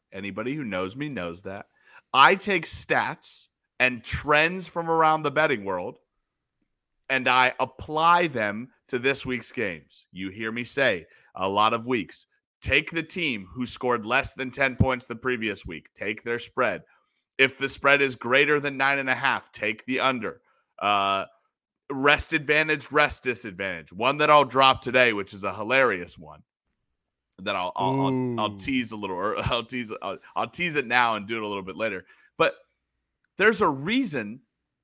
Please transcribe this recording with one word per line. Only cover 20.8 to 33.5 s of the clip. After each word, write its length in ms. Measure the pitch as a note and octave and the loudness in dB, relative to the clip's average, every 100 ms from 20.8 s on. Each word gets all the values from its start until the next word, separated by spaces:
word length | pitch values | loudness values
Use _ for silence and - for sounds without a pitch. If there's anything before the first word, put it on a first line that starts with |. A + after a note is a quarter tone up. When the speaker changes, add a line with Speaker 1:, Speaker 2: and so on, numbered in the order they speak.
| G2+ G2+ G2 G2 - _ _ _ _ _ - | 2 2 2 0 -4 _ _ _ _ _ -10
Speaker 1:
rest 420 | C#3 C#3+ D3 - | 0 4 4 2
advantage, 580 | D#3+ C#3 D3+ D#3 D3+ - | -4 0 0 2 -2 0
rest 320 | C#3+ D3 - | 2 2 0
disadvantage. 680 | B2+ A#2 G#2+ F2+ G2 E2+ D#2 | -6 -6 -8 -8 -6 -6 -10
One 260 | F2+ A#2+ D3 | -2 0 2
that 120 | D3+ | 6
I'll 160 | D3 C3+ | 6 6
drop 360 | B2+ C3+ C3 | 4 4 4
today, 320 | B2 B2+ B2 | 2 4 4
which 200 | G#2 F#2+ | 2 -6
is 100 | G2 | -8
a 100 | G2 | -8
hilarious 640 | G2 G#2+ C3 B2+ F#2 E2+ - | -6 0 2 2 0 -6 -16
one 240 | D2+ D2+ _ _ _ _ _ _ _ _ _ - | -20 -20 _ _ _ _ _ _ _ _ _ -12
that 160 | F#2+ G2 | -6 -4
I'll, 180 | F2+ - | -4 -2
I'll, 260 | G2 C3+ | 0 2
I'll, 380 | C3+ C3 B2+ A#2 | 0 0 -2 -2
I'll 140 | G#2 | -4
Speaker 2:
Ooh. 60 | G2+ | -4
Speaker 1:
tease 340 | F#2+ C3 A2+ | -4 -2 -2
a 20 | G#2+ | -6
little, 220 | G2+ F2+ | -6 -4
or 200 | G2+ - | -2 -2
<laughs> 80 | G2+ | -2
I'll 140 | A#2+ A2+ | -2 -4
tease, 260 | B2+ A2 A2 | -8 -8 -8
I'll, 160 | G2 F#2 - F2 | -8 -10 -8 -6
I'll 140 | A#2 | -6
tease 260 | - F3 D3 | -4 -4 -2
it 120 | A#2 | 2
now 280 | B2 A#2+ G#2+ | 4 4 0
and 120 | G2 | -4
do 100 | A2+ | -6
it 60 | |
a 40 | G#2 | -4
little 160 | G2+ | -6
bit 120 | F#2+ F2 | -8 -6
later. 300 | A2+ F#2 - _ _ - | -4 -6 -12 _ _ 0
But 180 | D#3+ - _ _ _ _ _ _ _ - | 0 0 _ _ _ _ _ _ _ 2
there's 240 | G#3 | 2